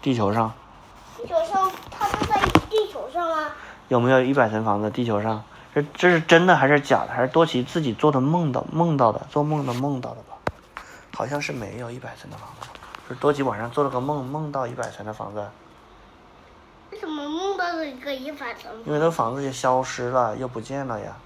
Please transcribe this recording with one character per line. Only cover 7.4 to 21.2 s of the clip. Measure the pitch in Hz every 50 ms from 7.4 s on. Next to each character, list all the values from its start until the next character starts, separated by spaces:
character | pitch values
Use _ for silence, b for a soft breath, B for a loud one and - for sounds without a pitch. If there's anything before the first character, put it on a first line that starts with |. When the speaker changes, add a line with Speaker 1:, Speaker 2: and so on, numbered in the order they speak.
| 165
Speaker 1:
奇 | 165 - 165
自 | 123 - - 175
己 | 156 127
做 | 107 - - 151
的 | 143 135
梦 | 127 143 165 175 170 147
的， | 123 - - -
梦 | - 160 170 170 156
到 | 139 127 113
的， | 104 - - -
做 | - 147
梦 | 147 151 156 151 139
的 | 131 120
梦 | 120 131 143 143 127
到 | 120 120
的 | 120 120
吧？ | - - - - - - - - - - B B B B B B B B -
好 | - 110
像 | 123 143 147
是 | 143 -
没 | 147 127 110 98 98 113
有 | 123 117
一 | 120 127
百 | 123 - - -
层 | - 139
的 | 151 -
房 | - - - -
子， | - - - B B B B B - -
就 | 127
是 | 123
多 | - 147
奇 | 147 139
晚 | 139 131 107 101
上 | 113 120
做 | 123 147 143
了 | 139
个 | 127 127
梦， | 127 143 151 143 131
梦 | 127 143 151 156 147
到 | 143 139 127
一 | 117
百 | 127 131 117 110
层 | - - 104
的 | 107
房 | 107 - 110 101 104
子。 | 107 104 101 - - - - - - - - - - - - - - - - - - - - - - - - - - - -
Speaker 2:
为 | - 427
什 | -
么 | 330 302 294 285 294
梦 | 302 330 381 392 392 359
到 | 359 349 349
了 | 330 320
一 | 294 254 247
个 | 254 285 277
一 | 262 254 294
百 | 302 285 277 240 226
层？ | - - - 220 220 233
Speaker 1:
因 | 143
为 | 151 147
那 | 156 165
房 | 165 160 120 113 123
子 | 139
就 | 143 135
消 | 131 - - 131 127 131
失 | 131 - - - 123 123
了， | 127 127 123 113 107
又 | 117 131 123
不 | 123 120
见 | 110 - 135 139 139
了 | 131 117 104
呀。 | 101 98 95 -